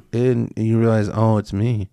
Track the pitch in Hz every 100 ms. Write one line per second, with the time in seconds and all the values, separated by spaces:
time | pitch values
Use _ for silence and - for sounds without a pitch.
0 | - 120 127 120 113 - 110 113 113 110
1 | 101 107 113 107 98 98 117 110 95